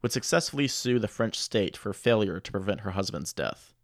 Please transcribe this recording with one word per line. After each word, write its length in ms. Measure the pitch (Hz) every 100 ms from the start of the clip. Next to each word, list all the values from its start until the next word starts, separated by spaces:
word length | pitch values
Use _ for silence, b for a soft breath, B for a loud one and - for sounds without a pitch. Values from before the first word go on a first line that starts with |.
would 100 | 120
successfully 560 | 131 - 170 - 143 139
sue 320 | - 123 123
the 80 | 110
French 320 | - 113 -
state 380 | - 113 98 -
for 160 | 104
failure 480 | 95 - 113 101 82
to 100 | -
prevent 300 | 98 95 101
her 120 | 107
husband's 420 | 95 98 76 -
death. 400 | - 67 - - _